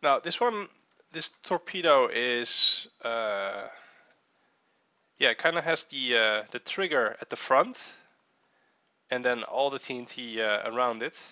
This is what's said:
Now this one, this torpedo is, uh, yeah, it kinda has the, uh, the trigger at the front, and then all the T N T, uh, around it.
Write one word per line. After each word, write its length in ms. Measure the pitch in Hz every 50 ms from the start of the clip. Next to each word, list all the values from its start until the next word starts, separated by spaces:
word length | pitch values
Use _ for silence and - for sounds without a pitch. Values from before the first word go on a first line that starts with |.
| -
Now 160 | 147 139 131
this 220 | - 170 165 -
one, 260 | 240 247 226 208 202 - _ _ _ _ _ _ _ _ _
this 160 | 160 156 - - - -
torpedo 640 | - 185 170 - - - 190 170 165 147 139 127 113
is, 800 | - 113 120 123 120 120 120 117 - - - - - - - - _ _ -
uh, 640 | 117 117 117 113 107 101 98 98 98 101 101 101 - - - - - - _ _ _ _ _ _ _ _ _ _ _ _ _ _ _ _ _ _ _ _ _ _ _ _ _
yeah, 120 | 131 131
it 80 | 113 -
kinda 240 | - 165 165 170 156
has 220 | 160 165 151 -
the, 320 | - - 139 131 127 123
uh, 260 | 117 113 110 107 107 104 -
the 80 | - 123
trigger 580 | _ - - - 190 175 156 135 120 107 - -
at 100 | - _
the 60 | -
front, 580 | 117 - - 131 135 135 123 127 - - - - - _ _ _ _ _ _ _ _ _ _ _ _ _ _ _ _ _ _ _ _ _ _
and 160 | 127 123 123
then 200 | 123 123 120 110
all 260 | - - 123 139 143
the 80 | 139 135
T 200 | - - 135 123
N 60 | 120
T, 380 | 120 - - 123 120 113 113 110
uh, 260 | 107 104 104 104 113
around 360 | 113 120 127 123 117 110 113
it. 200 | 147 - - - -